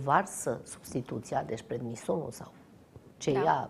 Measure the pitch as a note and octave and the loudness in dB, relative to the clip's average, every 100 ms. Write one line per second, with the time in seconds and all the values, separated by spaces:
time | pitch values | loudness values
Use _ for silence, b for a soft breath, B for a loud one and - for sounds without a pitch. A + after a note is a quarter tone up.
0 | C3+ D#3+ G3+ - C#3+ A#2 - - - C3 | 4 4 4 -2 -2 -2 -6 -16 -6 -4
1 | - A#2+ - C3+ - A2 - A#2+ A#2+ A#2 | -2 -6 -2 -2 0 -4 -4 -4 -4 -4
2 | - E3+ C#3 - - - - - - - | -2 0 -2 -8 -14 -18 -20 -20 -20 -20
3 | - - - C3+ D#3 C#3+ | -20 -6 2 4 4 4